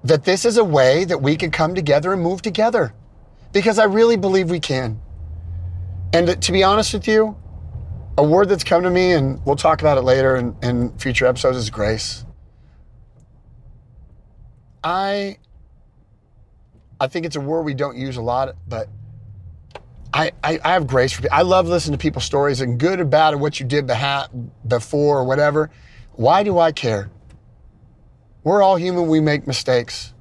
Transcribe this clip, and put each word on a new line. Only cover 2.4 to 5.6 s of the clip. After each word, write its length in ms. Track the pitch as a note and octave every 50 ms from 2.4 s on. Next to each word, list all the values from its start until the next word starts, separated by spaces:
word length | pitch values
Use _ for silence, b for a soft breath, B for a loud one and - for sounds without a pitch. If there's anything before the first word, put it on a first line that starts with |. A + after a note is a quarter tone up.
together, 520 | - A3 E3+ - G#3+ A#3 A#3 A3 D#3 A2+ - - - - - - - - b b b b -
because 260 | G3+ F3 A3+ G#3 G#3+
I 60 | G#3+
really 320 | G#3 G3 A3 A3+ A#3 A#3
believe 340 | G3+ F#3+ G3 F#3+ F#3+ F#3 E3
we 80 | F3 E3+
can. 400 | - - C#3 C3 B2+ A2+ G#2+ A2 - - - - - - - - - - - -